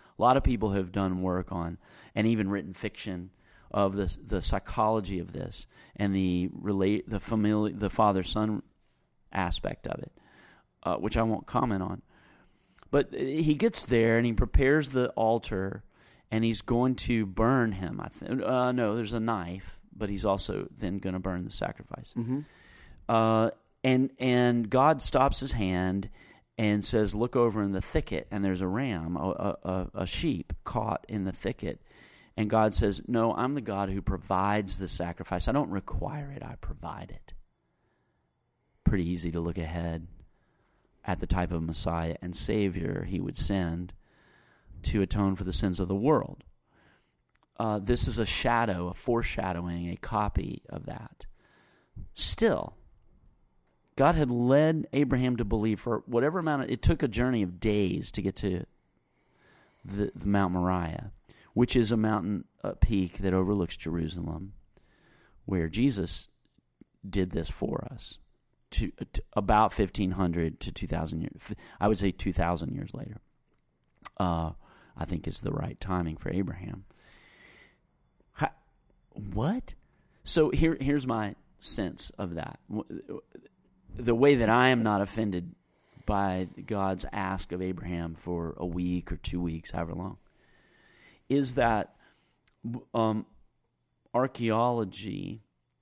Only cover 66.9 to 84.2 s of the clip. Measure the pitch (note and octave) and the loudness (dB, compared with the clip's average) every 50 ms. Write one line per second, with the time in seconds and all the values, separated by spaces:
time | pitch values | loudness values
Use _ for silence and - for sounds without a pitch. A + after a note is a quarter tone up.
66.9 | _ _ - G3 - G2 F#3 F#3 - - D#2+ - - - - - - - - - | _ _ -14 -4 0 0 0 0 0 -4 -4 -4 -4 -4 -4 -4 -4 -4 -6 -8
67.9 | - - - - - - - _ _ _ _ _ _ _ _ _ - - A2 - | -12 -12 -12 -14 -14 -16 -20 _ _ _ _ _ _ _ _ _ -2 -2 0 -2
68.9 | - - A2+ - - - - - - G#2+ G2+ F#2+ A2 G#2+ A2 G2+ - - G#2 F#2 | -4 -8 -12 -6 -6 -6 -6 -2 -4 -2 2 4 6 6 6 4 4 2 0 0
69.9 | - - G2+ F#2 F#2 F#2+ F#2+ F2 E2 E2+ E2 D#2+ - - - - - - - - | 2 0 0 0 2 2 0 2 2 2 0 0 -2 -4 -8 -8 -6 -6 -6 -4
70.9 | - E2 D#2+ D#2+ D#2+ D#2+ - - - - - - F#2+ - - - - - G2 G#2+ | -2 -4 -4 -4 -4 -6 -6 -6 -8 -8 -6 -6 -6 -8 -12 -20 -6 0 2 2
71.9 | A2 F#2+ G2+ G2 - - - G2+ F2+ - E2+ E2+ F2 D#2+ E2 - - F2+ F#2 F#2 | 2 4 2 0 0 0 -2 0 2 2 2 2 2 0 -2 -4 -4 -6 -8 -8
72.9 | - - - - A2 - - _ _ _ _ _ _ - _ _ _ _ _ _ | -10 -10 -10 -12 -12 -16 -18 _ _ _ _ _ _ -20 _ _ _ _ _ _
73.9 | _ _ _ - - - G2 F2+ E2+ E2 E2 D#2+ E2 - - - - - - - | _ _ _ -16 -4 0 0 2 2 2 0 -2 -4 -8 -16 -20 -20 -20 -20 -20
74.9 | _ - E2 - F2 E2 - - - - - - - - - - - - - F#2 | _ -8 -4 -4 -4 -4 -4 -4 -6 -4 -4 -4 -2 -2 -4 -6 -6 -8 -6 -2
75.9 | F#2 F2+ E2+ D#2+ D#2+ - - - F#2 F#2+ G2 F2 - F#2 G2+ G#2 - - - - | -2 -2 -2 -2 -4 -6 -6 -4 -2 -2 -2 -2 -4 -8 -10 -10 -10 -12 -14 -20
76.9 | - _ - - - - - - - - - - - - - - _ _ _ _ | -20 _ -20 -20 -20 -20 -20 -20 -20 -20 -20 -20 -20 -20 -20 -20 _ _ _ _
77.9 | _ _ _ _ _ _ _ _ _ - D#3 - - _ _ _ _ _ _ _ | _ _ _ _ _ _ _ _ _ -4 -4 -4 -4 _ _ _ _ _ _ _
78.9 | _ _ _ _ - - G#2 - F#2 G#2 A#2+ D#3+ A3+ C4 - - - - _ _ | _ _ _ _ -16 -12 -12 -6 -2 0 0 0 0 -2 -4 -10 -14 -16 _ _
79.9 | _ _ _ _ _ _ _ - - E3 D3+ C3+ C3+ C#3+ D#3+ D#3+ E3 - C3 C#3+ | _ _ _ _ _ _ _ 2 4 6 6 4 4 4 4 4 2 2 0 0
80.9 | C#3+ D3 C3 B2+ A#2 A2 G#2+ G2+ - - _ _ _ _ - - - - G2 E2+ | 0 2 0 0 0 0 -2 -4 -6 -10 _ _ _ _ -6 -4 -2 -2 -2 -4
81.9 | - - - - - - G2+ F2 E2+ D#2+ - - - - _ - G2+ G#2+ - - | -4 -6 -8 -8 -6 -6 -6 -6 -6 -6 -6 -8 -10 -12 _ -8 -8 -8 -8 -8
82.9 | - F2 - - - - - _ _ - - - _ _ _ _ _ _ _ - | -12 -14 -12 -12 -14 -14 -14 _ _ -20 -20 -20 _ _ _ _ _ _ _ -14
83.9 | - - A#2+ A#2+ A#2 A#2 | -12 -4 0 2 4 6